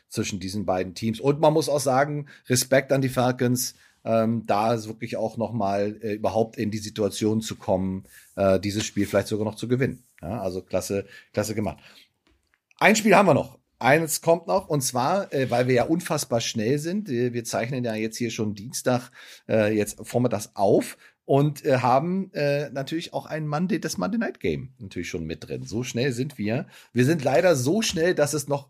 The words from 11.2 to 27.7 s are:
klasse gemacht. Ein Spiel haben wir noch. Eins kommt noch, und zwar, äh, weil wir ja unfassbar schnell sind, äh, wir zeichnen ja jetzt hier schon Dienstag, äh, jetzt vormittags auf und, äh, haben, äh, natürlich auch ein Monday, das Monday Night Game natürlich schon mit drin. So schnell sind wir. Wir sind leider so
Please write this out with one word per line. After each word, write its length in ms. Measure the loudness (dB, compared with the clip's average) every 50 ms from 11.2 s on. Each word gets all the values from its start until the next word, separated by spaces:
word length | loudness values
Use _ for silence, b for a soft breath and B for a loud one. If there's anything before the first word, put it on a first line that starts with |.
| b b b
klasse 200 | -4 -2 -2 -2
gemacht. 240 | -4 -4 -4 -6 b b b b b b b b _ _ _ _ _ _ _ _ _ _ _ _ 2
Ein 160 | 4 4 6
Spiel 200 | 6 6 6 6
haben 120 | 8 8 8
wir 80 | 6
noch. 240 | 4 4 -2 -8 -20 _ _ _ 0
Eins 440 | 4 6 6 6 4 2 -4 -2
kommt 260 | 2 2 2 2 2 0
noch, 220 | 0 0 0 0
und 120 | -2 0
zwar, 500 | 0 0 0 0 0 2 0 0 -2 -2
äh, 200 | -2 0 0 0
weil 160 | 2 2 2 4
wir 80 | 4
ja 80 | 4 4
unfassbar 580 | 2 0 -2 0 -2 -2 -2 -2 0 -2 -2
schnell 380 | -2 -2 -2 -2 0 0 0 0
sind, 300 | -2 -4 -6 -6 -4 -4
äh, 240 | -2 0 0 0 -2
wir 100 | -4 -6
zeichnen 400 | -4 -2 -2 -2 -2 -2 -4 -2
ja 100 | -2 -2
jetzt 240 | -2 -4 -4 -4 -4
hier 140 | -6 -6
schon 240 | -4 -4 -4 -4 -4
Dienstag, 560 | -8 -10 -12 -10 -6 -2 0 0 0 -2 -6 b b b b b b b -2
äh, 280 | 2 2 2 2 2
jetzt 240 | 2 0 -2 -4 -12 -10
vormittags 480 | -4 -2 0 0 0 0 -2 -6 -8 -4
auf 420 | 0 2 4 4 4 2 0 -8 b b b b b b
und, 400 | 2 2 4 2 2 0 -2 0
äh, 120 | 0 2 2
haben, 540 | 4 4 4 4 2 0 -2 -4 -6 -6 -4
äh, 360 | -4 -2 0 0 -2 -4 -6
natürlich 440 | -8 -8 -8 -6 -6 -8 -8 -6 -8
auch 120 | -10 -8
ein 220 | -8 -8 -6 -6 -4
Monday, 320 | -2 -2 -2 0 -2 -2
das 180 | -4 -4 -6 -4
Monday 220 | -4 -2 -2 -2
Night 200 | -4 -4 -6 -4
Game 340 | -2 -2 -2 -2 -4 -10 -14 -16
natürlich 280 | -16 -12 -10 -8 -8 -6
schon 160 | -6 -6 -6
mit 220 | -6 -8 -10 -10 -10
drin. 160 | -10 -10 -10
So 180 | -8 -6 -6
schnell 300 | -6 -4 -4 -2 -2 -2
sind 260 | -2 -4 -6 -6 -6 -6
wir. 300 | -4 -2 -2 -2 -4 b b b b b b
Wir 120 | 2 4
sind 180 | 4 4 2 2
leider 320 | 2 4 4 6 6 4
so 260 | 4 2 2